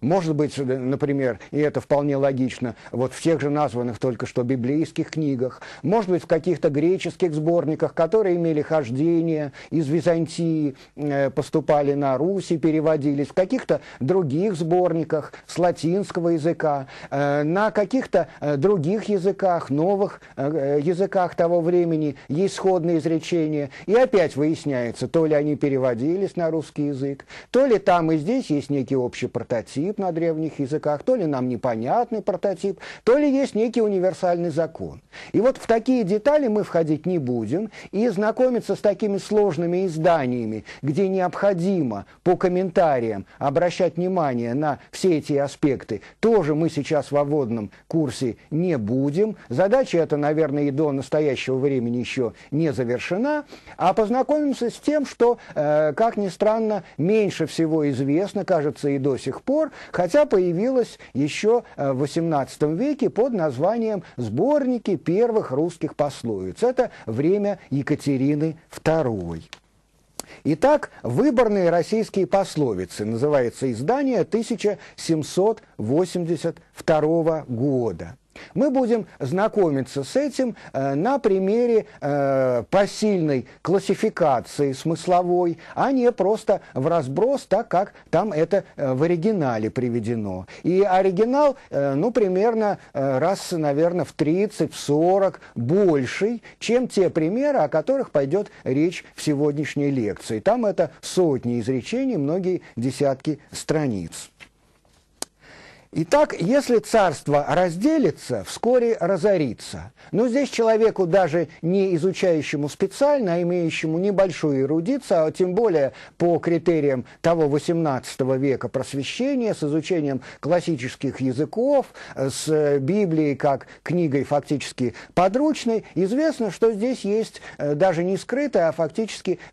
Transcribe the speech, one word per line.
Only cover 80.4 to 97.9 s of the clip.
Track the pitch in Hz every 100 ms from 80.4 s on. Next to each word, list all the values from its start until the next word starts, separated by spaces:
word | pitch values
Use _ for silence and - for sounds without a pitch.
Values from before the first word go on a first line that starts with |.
| 247 180 -
э, | 135 139
на | 139 214 277
примере, | 220 190 190 226 240 220 208 -
э, | 143 143 139 135 131 123 101
посильной | 190 196 - 214 190 156 131 127 -
классификации | - 190 185 190 220 - 160 120 - - 139
смысловой, | 131 160 165 180 180 180 180 175 165 -
а | - 220
не | 269 240
просто | 240 185 214 - 190 -
в | 131 147
разброс, | 170 131 143 233 277
так | - 196 226
как | 170 202 - -
там | 160 214
это, | 151 165 190 - -
э, | 135
в | 131
оригинале | 165 175 196 208 135 113 107
приведено. | - 123 117 107 117 101 92 92 -
И | - 185
оригинал, | 196 185 190 180 226 269 294 - -
э, | 143 139
ну, | 139 220
примерно, | 233 196 185 226 226 208 175 -
э, | - 135 131
раз, | 165 196 -
наверное, | 170 147 143 170 180
в | -
тридцать, | - 156 175 208 - 160
в | -
сорок | - 147 175 196 190 - -
больший, | - 120 190 190 147 123 - 208 233 - -
чем | - 240 247
те | 208 170
примеры, | 165 156 226 294 254
о | 151
которых | 156 156